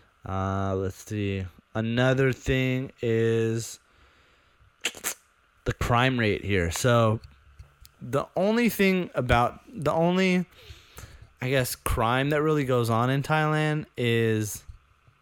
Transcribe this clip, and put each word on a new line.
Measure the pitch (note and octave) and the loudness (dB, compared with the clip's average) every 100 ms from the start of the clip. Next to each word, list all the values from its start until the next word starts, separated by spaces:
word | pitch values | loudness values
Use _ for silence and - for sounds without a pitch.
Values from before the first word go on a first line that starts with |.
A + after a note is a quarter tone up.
| _ _ F#2+ | _ _ -8
Uh, | F#2+ F#2+ F#2+ G2 | -4 -2 -2 -2
let's | F#2+ F#2+ - | -2 -4 -8
see. | - G#2+ G2+ G2 F#2 - _ | -10 -4 -4 -4 -8 -12 _
Another | A2 A2+ A#2 B2+ C3 C3+ | -6 -2 0 2 2 0
thing | A#2+ - C3 C3 B2+ C3+ - | 0 -2 0 0 -2 -6 -6
is | A#2 A2+ A2+ A2+ A2+ A2+ A2 - _ _ _ _ _ _ _ _ _ _ - - - - _ _ _ _ | -2 0 2 0 0 -4 -6 -16 _ _ _ _ _ _ _ _ _ _ -12 -8 -10 -10 _ _ _ _
the | - | -6
crime | - - A#2+ C3 B2+ | -4 2 2 4 2
rate | G#2+ G2 | 0 0
here. | F#2+ G2 E2+ | 0 0 0
So | - B2+ A#2+ A2+ A2+ - - - - - _ - _ | 0 2 4 4 0 -6 -20 -20 -20 -20 _ -20 _
the | B2+ C3+ - - | -6 -4 -4 -2
only | G3 A3+ A#3 | 0 2 0
thing | - G3 F#3 E3+ | 2 2 2 -2
about, | - B2 A#2+ A#2+ - - | -4 2 2 2 -2 -16
the | - C#3+ | -4 -2
only, | E3 E3+ F#3 F#3+ F3+ E3+ - - - - - - - - _ | 2 2 2 2 2 -2 -12 -20 -20 -20 -20 -20 -20 -20 _
I | B2+ | -2
guess, | C3+ B2 | 0 0
crime | - - - A2+ B2+ C#3 | -4 -2 0 2 2 2
that | D3+ | 0
really | D#3 D3+ | 2 0
goes | C3 B2 A#2 | 0 0 2
on | A2+ B2 | 2 2
in | C3+ | 0
Thailand | C3+ D#3 D#3 D#3 D#3 D3+ - - | 0 0 2 0 0 -2 -6 -4
is | A#2+ A#2 A2+ A2 G#2+ - - - _ _ _ _ | 0 2 2 0 -2 -8 -16 -20 _ _ _ _